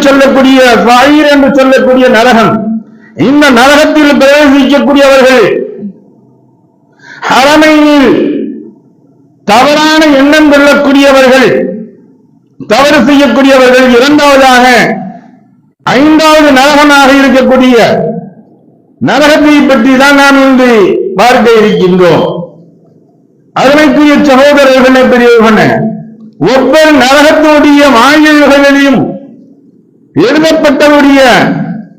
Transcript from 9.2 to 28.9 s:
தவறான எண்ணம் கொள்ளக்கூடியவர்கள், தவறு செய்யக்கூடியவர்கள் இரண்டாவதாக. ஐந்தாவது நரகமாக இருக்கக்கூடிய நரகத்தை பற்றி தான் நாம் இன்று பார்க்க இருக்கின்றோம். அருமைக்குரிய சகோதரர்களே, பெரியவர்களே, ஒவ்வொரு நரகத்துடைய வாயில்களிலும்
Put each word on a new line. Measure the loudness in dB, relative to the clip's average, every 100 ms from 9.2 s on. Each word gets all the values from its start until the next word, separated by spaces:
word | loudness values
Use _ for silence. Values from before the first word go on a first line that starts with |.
| _ _ -2
தவறான | 0 0 0 0 0 0 0
எண்ணம் | 0 2 2
கொள்ளக்கூடியவர்கள், | 2 0 0 0 0 2 2 2 2 0 -2 -6 -10 -16 -20 _ _ _ _ _ -18
தவறு | -4 -2 0 0 0
செய்யக்கூடியவர்கள் | 0 0 0 0 2 2 2 2 0
இரண்டாவதாக. | 0 0 2 2 2 2 2 0 -2 -6 -12 -16 -20 -20 _ _ _ _ -4
ஐந்தாவது | -2 0 2 2 2 2 2
நரகமாக | 0 0 2 2 2 0
இருக்கக்கூடிய | 0 0 0 0 2 2 0 -2 -6 -10 -16 -20 _ _ _ _ _ _
நரகத்தை | -4 0 0 0 0 0 0
பற்றி | -2 0 0
தான் | 0 0
நாம் | 0 0 0
இன்று | 0 0 0 0 -2 -6 -2
பார்க்க | 0 0 0 2
இருக்கின்றோம். | 0 0 0 0 0 0 -4 -8 -14 -20 -20 _ _ _ _ _ _ _ _ -4
அருமைக்குரிய | -2 0 0 0 0 0 0
சகோதரர்களே, | 2 2 2 2 2 2 2 0
பெரியவர்களே, | 0 2 2 2 0 -2 -4 -6 -10 -16 -20 -20 -6 -2
ஒவ்வொரு | -2 0 0 2 0
நரகத்துடைய | 0 0 0 0 0 0 2 2 2 0
வாயில்களிலும் | 0 0 0 2 2 2 2 0 0